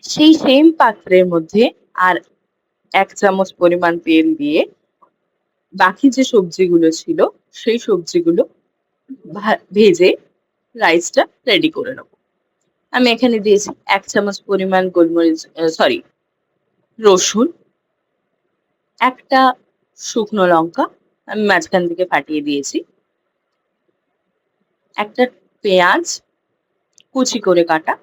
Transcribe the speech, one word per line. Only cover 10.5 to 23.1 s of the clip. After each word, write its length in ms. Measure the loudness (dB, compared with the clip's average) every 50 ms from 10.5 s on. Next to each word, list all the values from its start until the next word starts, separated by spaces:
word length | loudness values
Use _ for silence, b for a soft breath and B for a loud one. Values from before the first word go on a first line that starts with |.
| _ _ _ _ _
রাইসটা 480 | -4 0 0 0 0 -2 -2 -2 -2 -2 -2 _ _ _
রেডি 240 | -2 -2 0 0 -2
করে 240 | -4 -4 -10 -10 -10
নেব। 160 | -14 -16 _ _ _ _ _ _ _ _ _ _ _ _ _ _ _ _ _ -4
আমি 180 | 0 0 0
এখানে 280 | 0 0 0 0 0 0
দিয়েছি 320 | 2 2 2 2 2 -4 -14 _ _
এক 160 | -2 -2 -2 -2
চামচ 300 | -4 -4 -4 -2 -2 -6 -10 _
পরিমাণ 400 | -6 -4 -4 -2 0 0 0 -2 0
গোলমরিচ, 520 | 2 2 2 2 2 0 0 0 0 -2 -8
আহ, 220 | _ _ -4 -4 -4
সরি, 340 | -2 0 0 0 0 -2 -8 _ _ _ _ _ _ _ _ _ _ _ _ _ _ _ _ _ _ _
রসুন, 480 | 2 4 4 4 2 -2 -2 -2 -2 -2 -4 _ _ _ _ _ _ _ _ _ _ _ _ _ _ _ _ _ _ _ _ _ _ _ _ _ _ _ _ _
একটা 400 | -4 -4 -4 _ _ _ 2 2 4 2 0 _ _ _ _ _ _ _ _
শুকনো 480 | _ -16 -8 -6 -6 -6 -4 -2 -2 2
লঙ্কা 380 | 2 2 2 0 -2 -4 -6 -6 -6 _ _ _ _ _ _ _
আমি 160 | -12 -6 -4 0
মাঝখান 360 | 0 0 0 -2 -2 -4 -2 -2 -2
থেকে 160 | -4 -6 -6
ফাটিয়ে 360 | -4 -2 -6 -4 _ -8 -8
দিয়েছি, 380 | -6 -4 -6 -6 -6 -8 -10 -10 -12 _ _ _ _ _